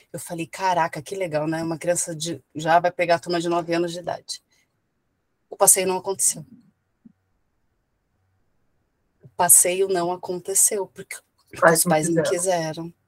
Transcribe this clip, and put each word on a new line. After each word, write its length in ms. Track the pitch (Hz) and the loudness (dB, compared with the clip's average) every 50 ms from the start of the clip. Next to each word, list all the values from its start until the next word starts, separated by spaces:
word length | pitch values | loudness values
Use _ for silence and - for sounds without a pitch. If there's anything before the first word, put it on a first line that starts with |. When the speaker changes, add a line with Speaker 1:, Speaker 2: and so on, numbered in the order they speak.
| - _ - | -20 _ -16
Speaker 1:
Eu 80 | 165 | -14
falei, 260 | - - 175 165 165 | -12 -10 -8 -8 -8
"Caraca, 540 | - - - 190 190 180 170 160 170 - 160 | -8 -8 -4 0 0 2 2 2 0 -2 -8
que 140 | 147 - 196 | -10 -8 -6
legal, 320 | 190 190 170 151 151 151 | -6 -4 -2 -2 -2 -2
né? 160 | 156 160 160 165 | -2 -2 -2 -2
Uma 160 | 165 165 156 | -4 -6 -4
criança 360 | - 170 175 170 - - 170 | -2 -2 -2 0 -2 -6 -6
de, 280 | 151 156 170 165 135 _ _ - | -8 -6 -8 -8 -8 _ _ -12
já 240 | 143 156 165 160 170 | -6 0 4 4 4
vai 140 | 170 180 175 | 4 2 0
pegar 220 | - 180 170 170 | 0 0 2 2
a 40 | 165 | 0
turma 220 | - 170 175 170 | 0 -2 -4 -2
de 80 | 165 175 | 0 0
nove 260 | 170 175 165 165 170 | 0 -2 0 -2 -2
anos 180 | 170 175 170 165 | -2 -2 -2 -4
de 60 | 175 | -8
idade." 440 | 170 165 165 - - - - - _ _ _ _ _ _ _ _ _ _ _ _ _ _ _ _ _ _ _ _ _ - | -8 -8 -10 -10 -10 -14 -14 -14 _ _ _ _ _ _ _ _ _ _ _ _ _ _ _ _ _ _ _ _ _ -10
O 80 | - | -2
passeio 300 | - 202 180 - 196 185 | 2 4 4 4 4 2
não 100 | 185 185 | 0 -2
aconteceu. 480 | 185 - 196 190 190 - - - 165 156 - - - _ _ _ _ _ _ _ _ _ - _ _ _ _ _ _ _ _ _ _ _ _ _ _ _ _ _ _ _ _ _ _ _ _ _ _ _ _ _ _ _ _ _ _ _ _ _ _ _ _ _ _ _ | -4 -4 -6 -6 -2 -2 -2 -2 -4 -10 -18 -20 -20 _ _ _ _ _ _ _ _ _ -20 _ _ _ _ _ _ _ _ _ _ _ _ _ _ _ _ _ _ _ _ _ _ _ _ _ _ _ _ _ _ _ _ _ _ _ _ _ _ _ _ _ _ _
O 60 | - | -14
passeio 600 | _ - 180 175 - - - 180 180 185 196 190 | _ 0 4 6 6 6 6 4 2 0 0 0
não 240 | 190 175 170 175 180 | 0 0 0 -2 -4
aconteceu, 760 | 185 - - 180 180 175 - 196 196 - - 226 208 190 | -6 -6 -8 -8 -8 -6 -4 0 2 2 2 0 -2 -6
porque, 300 | 175 _ - - - - - _ _ _ _ _ _ | -8 _ -20 -16 -16 -16 -18 _ _ _ _ _ _
porque 120 | - - | -4 4
Speaker 2:
Pais 180 | - 165 165 160 | 4 6 6 6
Speaker 1:
os 60 | - | 4
Speaker 2:
não 40 | 175 | 2
Speaker 1:
pais 180 | 160 156 156 165 | 2 2 2 2
não 140 | 170 165 151 | 0 0 2
Speaker 2:
quiseram. 680 | 139 190 175 170 190 180 170 160 160 156 165 165 170 | 0 0 0 0 0 0 0 0 -4 -6 -8 -10 -12
Speaker 1:
quiseram. 40 | - _ _ | -14 _ _